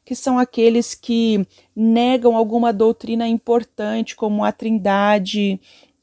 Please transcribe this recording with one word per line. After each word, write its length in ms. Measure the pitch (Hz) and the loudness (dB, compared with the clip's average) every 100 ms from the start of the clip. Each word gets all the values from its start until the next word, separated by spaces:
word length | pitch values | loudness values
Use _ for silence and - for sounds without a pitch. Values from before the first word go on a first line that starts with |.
que 120 | - 247 | -10 -6
são 240 | 269 254 | -2 0
aqueles 560 | 247 - 226 233 233 - | -2 2 2 2 -2 -6
que 500 | - 233 226 214 185 _ _ - | -4 0 2 0 -2 _ _ -2
negam 600 | 226 226 247 254 240 226 | 2 2 2 2 2 2
alguma 380 | 220 233 233 | 0 0 0
doutrina 540 | 202 220 233 - 226 233 | 2 0 0 -4 -4 -2
importante, 880 | 226 - 233 220 - 214 226 226 - | -2 0 -2 -2 -8 -6 -6 -8 -6
como 280 | 220 208 | -4 -2
a 80 | 208 | -4
Trindade, 1080 | - 226 220 196 196 202 208 185 208 202 190 - _ _ _ | -4 -4 -2 0 2 2 0 -2 -2 -2 -4 -10 _ _ _